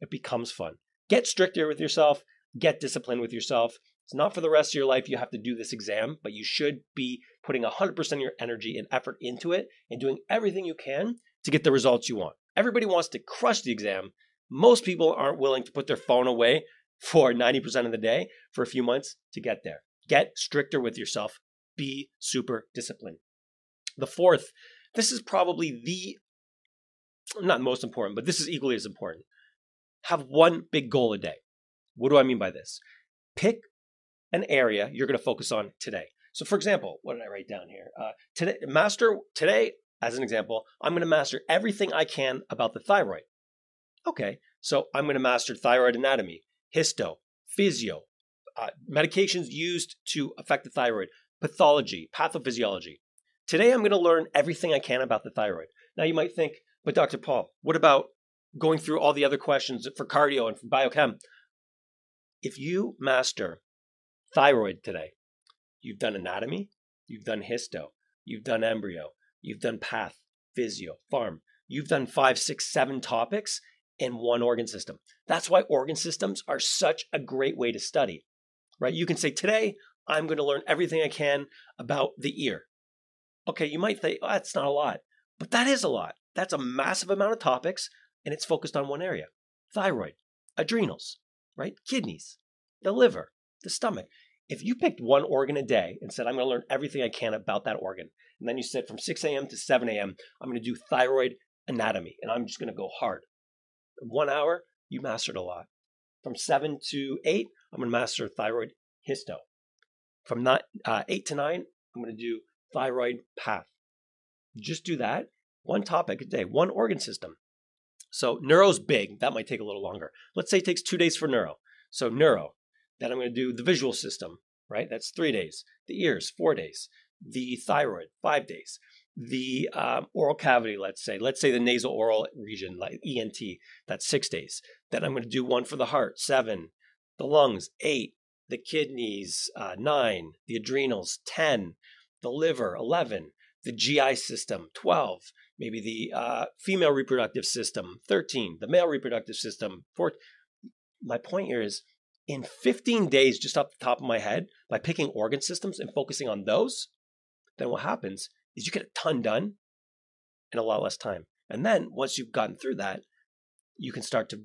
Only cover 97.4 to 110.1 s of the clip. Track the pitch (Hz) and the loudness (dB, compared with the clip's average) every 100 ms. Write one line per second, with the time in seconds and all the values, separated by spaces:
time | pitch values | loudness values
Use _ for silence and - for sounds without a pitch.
97.4 | 107 101 113 107 92 92 82 _ _ - | -2 -2 -2 -4 -6 -10 -14 _ _ -10
98.4 | 117 131 120 131 120 110 - 160 156 139 | -6 -4 -4 -6 -6 -8 -8 -4 -2 -2
99.4 | 139 113 - 123 117 104 101 - - - | -4 -6 2 2 2 -2 -4 -8 -20 -14
100.4 | 131 120 113 117 - 127 127 135 127 - | -8 -6 -6 -8 -2 2 4 4 2 -2
101.4 | _ _ - 120 110 98 82 - 110 120 | _ _ -8 -2 0 -2 -6 -8 -4 -4
102.4 | 107 - 117 - 95 - 117 87 - _ | -4 -8 -10 -8 -10 -4 -4 -4 -10 _
103.4 | _ _ _ _ _ - 117 123 147 143 | _ _ _ _ _ -20 -6 -2 0 2
104.4 | 151 170 - _ - 127 131 113 - 92 | 0 0 -6 _ -12 -8 -6 -4 -4 -6
105.4 | 90 87 87 _ _ _ _ _ 143 120 | -8 -10 -14 _ _ _ _ _ -12 -8
106.4 | - 143 151 139 - 143 139 127 - 202 | 0 0 0 -6 -8 -6 -6 -2 0 0
107.4 | - _ _ - 120 120 120 - 104 - | -2 _ _ -8 -2 0 0 -4 -6 -4
108.4 | 107 117 113 _ _ _ - 135 - 85 | -4 -2 -4 _ _ _ -8 -8 -8 -14
109.4 | - _ _ _ _ _ _ | -16 _ _ _ _ _ _